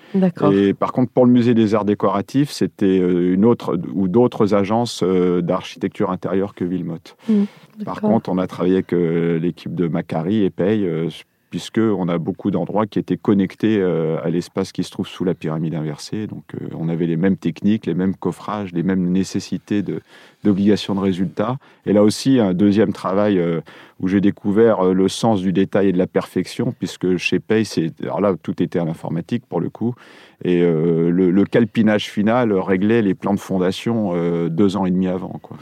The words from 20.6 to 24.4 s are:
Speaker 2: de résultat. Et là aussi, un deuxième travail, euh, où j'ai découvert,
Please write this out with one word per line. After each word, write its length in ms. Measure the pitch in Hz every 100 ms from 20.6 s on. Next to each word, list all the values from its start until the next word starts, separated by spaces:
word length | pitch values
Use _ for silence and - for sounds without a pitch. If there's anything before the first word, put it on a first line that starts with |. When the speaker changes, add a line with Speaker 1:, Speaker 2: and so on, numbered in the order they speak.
| 101 98 -
Speaker 2:
de 60 | 98
résultat. 560 | 98 90 90 - 107 135 _ _ -
Et 80 |
là 80 | 104
aussi, 360 | 104 - 135 131
un 140 | 101
deuxième 400 | 90 104 98 101
travail, 460 | - 90 95 107 95
euh, 240 | 85 82 - - - -
où 100 | 92
j'ai 120 | 101
découvert, 600 | 98 -